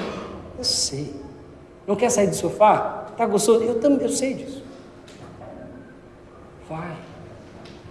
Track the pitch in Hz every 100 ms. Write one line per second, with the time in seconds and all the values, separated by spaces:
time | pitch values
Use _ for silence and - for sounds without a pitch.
0 | - - - - - - 247 - - 139
1 | 147 - - - - - - - - 202
2 | 240 - 190 - 170 - 214 - - -
3 | - - 226 196 - 226 226 233 285 269
4 | - - 262 226 - - - - - -
5 | - - - - - - - - - -
6 | - - - - - - - 160 170 160
7 | - - - - - - - - -